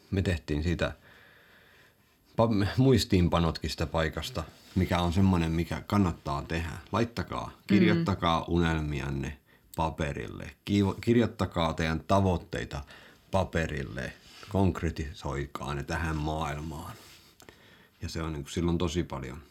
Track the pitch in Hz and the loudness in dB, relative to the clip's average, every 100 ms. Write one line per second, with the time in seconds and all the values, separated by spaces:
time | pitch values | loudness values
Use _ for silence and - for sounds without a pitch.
0 | - 98 98 85 - 73 82 85 73 - | -4 0 0 0 -2 -2 0 0 -2 -6
1 | - - - - _ - _ _ _ _ | -20 -20 -20 -20 _ -20 _ _ _ _
2 | _ _ _ - 117 101 101 - 131 117 | _ _ _ 0 2 4 2 4 6 6
3 | - 95 85 85 82 71 80 - 80 80 | 6 4 6 4 2 0 -6 -4 -2 -2
4 | 80 80 - - - - - 95 90 87 | -2 -4 -8 -8 -10 -14 -4 0 2 2
5 | 87 95 98 87 82 82 82 76 - 104 | 2 4 4 4 2 0 -2 -6 0 2
6 | 92 - - 69 - 82 85 - - 101 | 2 0 -6 -6 -4 -6 -6 -10 -4 -2
7 | 117 - - - - - - 196 180 85 | -2 -4 -8 -8 -10 -8 2 4 4 2
8 | - 92 85 82 - 85 82 80 76 71 | 0 0 2 0 2 2 2 2 -2 -4
9 | 69 69 69 71 _ _ _ - 80 76 | -4 -4 -6 -10 _ _ _ -4 -4 -2
10 | 76 71 52 50 - - - 101 98 - | -4 -6 -10 -12 -14 -10 0 4 4 2
11 | - 117 113 - 92 85 80 76 80 80 | 4 4 4 0 -2 0 0 0 0 -2
12 | - 98 98 85 - 62 - 69 - - | 2 4 4 2 -2 -8 -6 -10 -12 -18
13 | - - - 95 90 87 80 73 60 60 | -20 -20 -4 -2 0 -2 -2 -4 -8 -8
14 | - - - - - 95 95 - 80 71 | -10 -12 -20 -20 -4 2 2 2 -2 -4
15 | 73 - 73 69 69 - 69 71 69 82 | -8 -8 -6 -6 -6 -8 -8 -6 -4 -4
16 | 80 78 78 78 78 73 80 76 90 - | -2 -2 -2 -4 -4 -6 -8 -10 -12 -16
17 | - - - _ - - - - _ - | -20 -20 -20 _ -20 -20 -20 -20 _ -14
18 | 87 85 80 76 71 92 85 85 87 85 | -10 -6 -6 -6 -6 -2 0 0 0 -2
19 | 73 69 64 73 - | -4 -6 -10 -14 -18